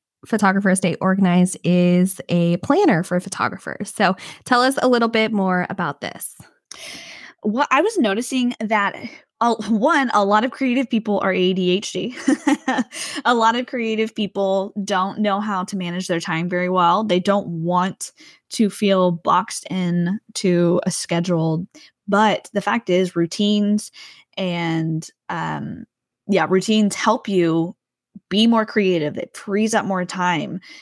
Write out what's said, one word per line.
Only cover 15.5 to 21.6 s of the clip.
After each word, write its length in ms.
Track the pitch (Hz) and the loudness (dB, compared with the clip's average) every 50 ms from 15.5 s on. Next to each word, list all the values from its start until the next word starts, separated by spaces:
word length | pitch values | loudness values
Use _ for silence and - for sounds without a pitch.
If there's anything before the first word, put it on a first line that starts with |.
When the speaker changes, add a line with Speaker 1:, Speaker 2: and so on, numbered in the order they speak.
| 202 185 185 | -2 -4 -4
Speaker 2:
to 120 | - - | -4 -6
manage 320 | 190 180 175 175 180 185 | -6 -6 -4 -6 -6 -4
their 120 | - 175 165 | -2 -4 -4
time 280 | - - 165 160 170 | -2 -4 -4 -4 -2
very 220 | 175 180 180 180 180 | -2 -2 -2 -2 0
well. 340 | 185 185 180 175 175 208 220 | 2 2 4 4 2 2 2
They 160 | 208 180 180 | 0 0 0
don't 280 | 180 202 196 202 - | 2 2 0 0 -2
want 640 | 165 170 165 160 170 180 180 180 190 - - - - - _ - - - _ _ _ | -4 -6 -4 -2 0 0 0 0 0 -4 -8 -12 -14 -14 _ -20 -20 -20 _ _ _
to 180 | - - 220 196 | -2 0 0 0
feel 400 | - - 214 196 196 185 185 180 | 0 0 0 2 4 4 4 2
boxed 560 | 175 165 - 143 156 180 208 - - - - - | 0 0 0 2 2 2 0 -2 -6 -12 -8 -6
in 480 | 180 185 180 175 175 175 175 175 196 226 - - - | -4 -2 -2 0 0 0 0 -2 -2 -4 -8 -12 -8
to 460 | - - 185 175 170 175 170 175 - - | -2 0 2 2 4 4 4 2 2 0
a 60 | 190 | -2
schedule. 760 | - - - - 170 170 170 185 175 165 160 160 160 165 | -4 -4 -4 -2 -2 -2 0 0 0 0 2 0 0 -2